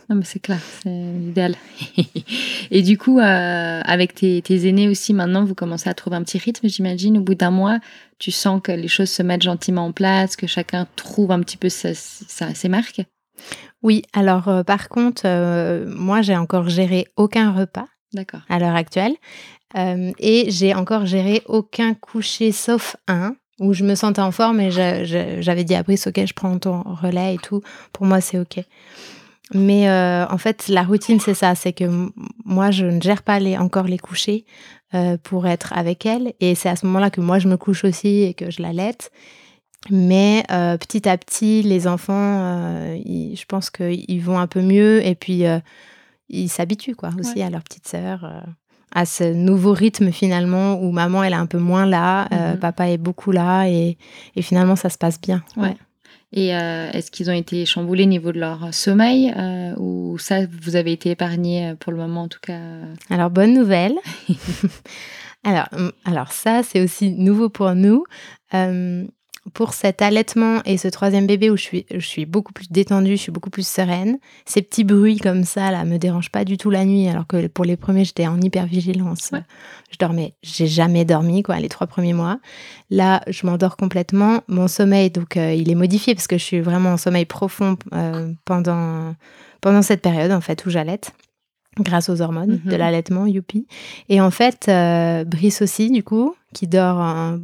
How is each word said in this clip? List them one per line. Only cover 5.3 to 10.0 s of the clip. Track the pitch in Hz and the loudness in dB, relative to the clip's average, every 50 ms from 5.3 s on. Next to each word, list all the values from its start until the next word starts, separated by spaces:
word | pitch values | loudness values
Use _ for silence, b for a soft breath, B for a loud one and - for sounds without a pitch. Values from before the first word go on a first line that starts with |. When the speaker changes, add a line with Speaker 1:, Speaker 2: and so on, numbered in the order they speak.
| 185 196 208 | 2 2 0
Speaker 1:
vous | 190 185 | 0 -2
commencez | - 175 170 165 165 - 180 | -4 -6 -6 -6 -6 -6 -6
à | 175 | -6
trouver | - - 170 180 | -6 -6 -6 -6
un | 170 175 | -6 -4
petit | - - | -4 -6
rythme, | 180 - 233 233 - 233 202 | -4 -4 -4 -4 -2 -2 -2
j'imagine. | - - 185 185 180 175 190 214 214 | 0 0 -2 -2 -2 0 2 4 4
Au | 208 | 4
bout | 190 190 190 | 4 2 0
d'un | 170 180 180 | 2 2 2
mois, | 185 185 190 202 226 233 B B B B B B B - | 2 2 2 2 0 -2 B B B B B B B -12
tu | - 190 | -8 -6
sens | - - - 196 190 190 - | -4 -2 0 0 0 0 -2
que | 196 | -4
les | 175 170 165 | -4 -4 -2
choses | 170 - - 190 - | -2 0 0 0 0
se | - - 180 | 0 0 0
mettent | 175 180 180 | 0 0 0
gentiment | - 180 175 170 - 196 180 175 170 | 0 0 -2 -2 -2 -2 -2 -2 -2
en | 170 | -4
place, | 170 - | -2 0